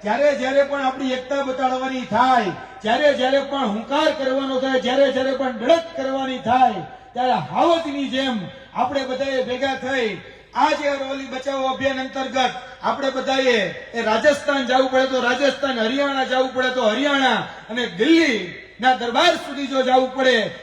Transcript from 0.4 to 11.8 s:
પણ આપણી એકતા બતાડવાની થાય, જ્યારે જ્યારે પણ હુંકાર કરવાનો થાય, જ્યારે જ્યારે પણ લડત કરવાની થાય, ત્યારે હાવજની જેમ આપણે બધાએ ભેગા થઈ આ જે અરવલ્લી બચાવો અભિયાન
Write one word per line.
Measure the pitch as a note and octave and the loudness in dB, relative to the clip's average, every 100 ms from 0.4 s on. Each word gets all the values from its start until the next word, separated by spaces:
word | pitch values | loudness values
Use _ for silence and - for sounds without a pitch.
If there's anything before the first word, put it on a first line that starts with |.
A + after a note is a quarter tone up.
| B3+ C#4 | 2 2
પણ | C#4 C#4 | 2 0
આપણી | C4 C4 C4 | -2 -2 -4
એકતા | B3+ B3+ C#4 | -4 -2 -4
બતાડવાની | C4 B3+ C4 B3+ C4 C4 | -2 -2 -2 -2 -4 -6
થાય, | G#3+ G#3+ B3+ B3+ G3+ - - - | -2 2 4 4 2 -6 -12 -8
જ્યારે | G#3 B3 D4 | -2 2 4
જ્યારે | B3 B3+ C#4 | 2 2 2
પણ | C4+ C#4 A#3+ | 0 -2 -2
હુંકાર | G#3 A3 C#4 D#4 | -4 -2 2 2
કરવાનો | C4+ C4 C4+ C4+ C4 | 2 0 -2 -2 -2
થાય, | C4+ B3+ | 0 0
જ્યારે | A#3+ C4+ C#4 | 0 2 4
જ્યારે | B3+ C4+ | 2 -2
પણ | C4 C4 | -2 -4
લડત | A3+ A#3+ E4 - - | -4 2 2 2 -6
કરવાની | C4 C4+ C4 B3+ | -4 -2 -4 -4
થાય, | A3 B3+ A#3+ G3 D3 - - | 0 4 4 2 -10 -16 -14
ત્યારે | A#3+ B3+ | -4 0
હાવજની | B3 - F#3+ D#4+ E4 D4 C#4 C4+ | 0 0 2 4 4 0 -4 -4
જેમ | B3+ C4+ A3 E3+ - - | -2 -2 -4 -6 -14 -12
આપણે | - B3+ C#4 B3+ | -4 -2 -2 -4
બધાએ | B3+ C#4 C4 | -4 -2 -2
ભેગા | A3 B3 C4+ C4 | -2 -2 -2 -2
થઈ | B3+ C4+ A3+ F3 - - - | -4 -2 -2 -4 -12 -20 -10
આ | A3+ D4 | 0 0
જે | D4 C#4+ | 2 -2
અરવલ્લી | C#4 C4+ C#4 C4 | -2 -4 -6 -8
બચાવો | B3+ C#4 C4+ C4 | -8 -6 -2 -2
અભિયાન | C4 | 0